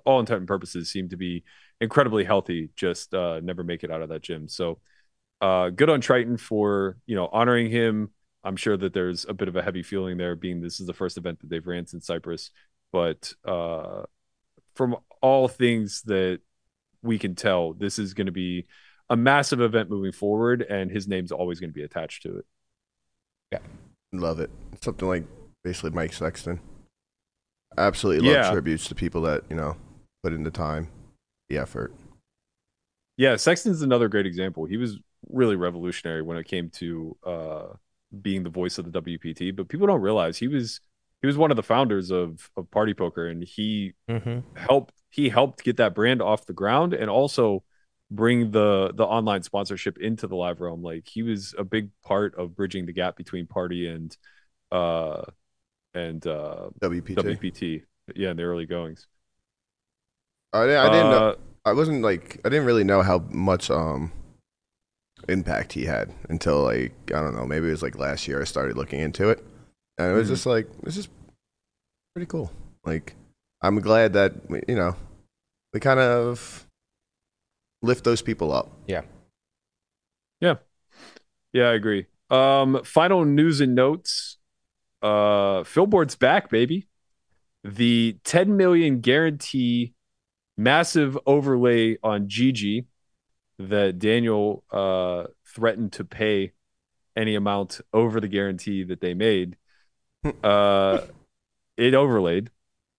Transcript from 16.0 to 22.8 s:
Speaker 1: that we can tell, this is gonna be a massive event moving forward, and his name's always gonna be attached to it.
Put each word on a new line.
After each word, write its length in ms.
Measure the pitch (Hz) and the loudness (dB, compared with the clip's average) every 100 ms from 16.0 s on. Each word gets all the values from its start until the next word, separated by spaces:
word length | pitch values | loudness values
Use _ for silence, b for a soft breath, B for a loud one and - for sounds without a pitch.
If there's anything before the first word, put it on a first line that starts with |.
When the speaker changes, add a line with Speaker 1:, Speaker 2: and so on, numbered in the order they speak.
| 113 | -2
Speaker 1:
that 340 | 95 92 90 _ _ _ _ _ _ | 0 0 -2 _ _ _ _ _ _
we 160 | 117 110 | -4 -2
can 160 | 98 | -4
tell, 380 | 87 104 90 82 | -4 0 0 0
this 260 | 90 101 - | -4 -6 -6
is 160 | 98 | -6
gonna 180 | 95 95 | -4 -4
be 340 | 90 90 90 - b b b b | -4 -6 -6 -10 b b b b
a 60 | 117 | 2
massive 440 | 127 143 139 127 | 4 4 2 0
event 280 | 117 113 95 | 2 0 -2
moving 220 | 101 95 | -4 -6
forward, 500 | - 101 107 117 120 | -4 -2 0 0 0
and 280 | 110 98 92 | -2 -4 -4
his 160 | 101 95 | -6 -4
name's 260 | 92 87 | -6 -4
always 280 | 78 90 85 | -6 -6 -8
gonna 120 | 87 | -10
be 100 | 76 | -12
attached 400 | 73 - 80 - | -10 -10 -10 -12
to 160 | - 50 | -12 -12
it. 80 | - _ _ _ | -16 _ _ _